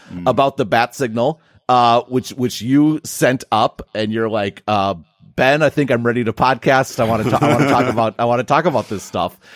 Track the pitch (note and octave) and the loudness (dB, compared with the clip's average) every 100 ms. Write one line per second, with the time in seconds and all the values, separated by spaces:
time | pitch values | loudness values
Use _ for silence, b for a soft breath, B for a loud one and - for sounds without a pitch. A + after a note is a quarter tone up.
0 | B F2+ F2+ A#2 C3+ C3+ A2+ A#2 B2 - | B -6 -2 2 0 0 -2 0 0 -2
1 | B2+ A2+ B2 D#3+ b b - B2+ A#2+ A#2 | -6 -2 -2 -2 b b 0 4 6 4
2 | A#2+ B2+ A#2+ - B2 - A2 C#3 D3+ D#3 | 2 -4 -6 -4 -6 -4 0 4 4 2
3 | - - C3+ B2+ - A2 A#2+ - - G#2 | -6 -2 0 0 -2 0 0 -2 -12 -6
4 | G#2+ A2 A2+ G#2+ G2+ - - G#2 G2 F2+ | -4 -2 -2 -2 -4 -6 -4 -2 -2 -4
5 | - _ - - B2+ D3 D3 - C#3 A#2+ | -10 _ -14 -2 2 4 2 0 0 0
6 | A#2 A#2+ A#2 G#2+ C3 C3 - C3+ C3 - | 0 -2 -2 0 0 0 2 2 0 -2
7 | A2+ A2+ A2 B2 D3 D3 C#3 B2+ B2 A2+ | -2 0 0 0 2 2 2 0 0 0
8 | A2 - A#2+ A#2+ B2 C#3+ D#3+ C3 G2+ G2+ | -2 -2 -2 -2 0 0 0 -2 -4 -8
9 | - G2 F2+ - B | -8 -6 -6 -6 B